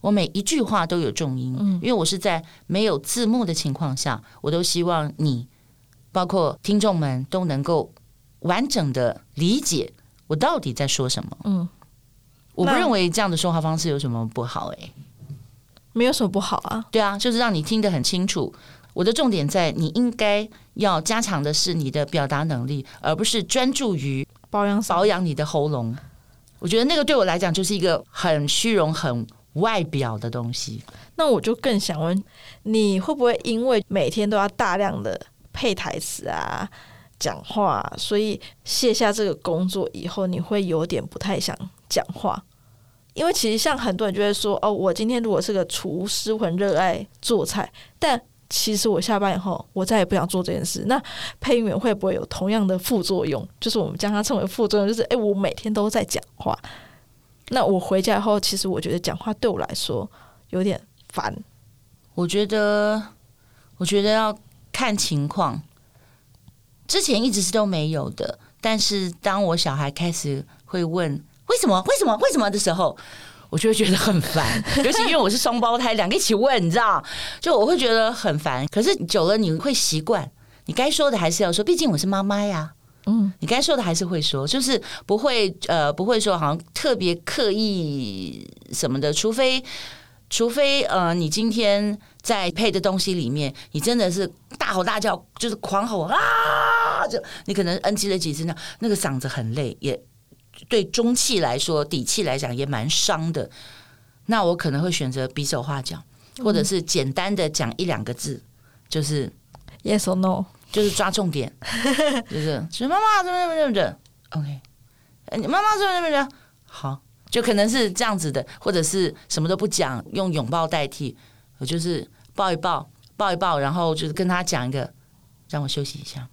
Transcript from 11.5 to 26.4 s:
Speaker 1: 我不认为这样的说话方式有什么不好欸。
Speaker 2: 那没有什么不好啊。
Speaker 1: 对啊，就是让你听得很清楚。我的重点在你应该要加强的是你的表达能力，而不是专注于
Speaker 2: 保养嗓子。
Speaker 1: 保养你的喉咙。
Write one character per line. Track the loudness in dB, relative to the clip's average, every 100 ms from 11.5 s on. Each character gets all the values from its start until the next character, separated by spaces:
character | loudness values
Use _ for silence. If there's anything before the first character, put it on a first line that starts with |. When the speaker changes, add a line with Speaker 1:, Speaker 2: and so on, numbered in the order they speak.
| -2 -2 -8 -20 -20 _ _ _ _ _
Speaker 1:
我 | 0 2
不 |
认 | 4 4
为 | 4 2
这 | 2
样 | 0
的 |
说 | 2 2
话 | 0
方 | 0 0
式 | 0
有 | -2
什 | -2
么 | -2 -4
不 | -4
好 | -6 -6 -8
欸。 | -10 -16 -20 -20 -20 -18
Speaker 2:
那 | -16 -18 -20 _ -20 _
没 | 0
有 | 2
什 | 2
么 | 0
不 | 0
好 | -2 -4
啊。 | -4 -6 -2
Speaker 1:
对 | 0
啊， | 0 0
就 | 0
是 | 2
让 | 2
你 | 0
听 | 0 0
得 | 2
很 | 0
清 | 0 0 0
楚。 | -2 -4 -8 -20 -20 -12
我 | -2
的 | 0
重 | 2 2
点 | 2 0
在 | 2 0
你 | 0 -2
应 | 0 0
该 | 0 2 2 -2 -12 -20
要 | -2 0 2
加 | 0 -2
强 | 0 -2
的 | 0
是 | 0 0
你 | 0 -2
的 | -2
表 | -2 0 0
达 | 0
能 | -2 -2 -2
力， | -6 -8 -6
而 | -2 0
不 |
是 | 0 -2
专 | 0 0 2
注 | 0 -2 -2
于 | -2 -4 -6 -12 -6
Speaker 2:
保 | 0 2
养 | 0
嗓 |
子。 | 0
Speaker 1:
保 | 2 4
养 | 2
你 | 0
的 | -2 -2
喉 | 0 0
咙。 | 0 -4 -6 -12 -20 -20 -20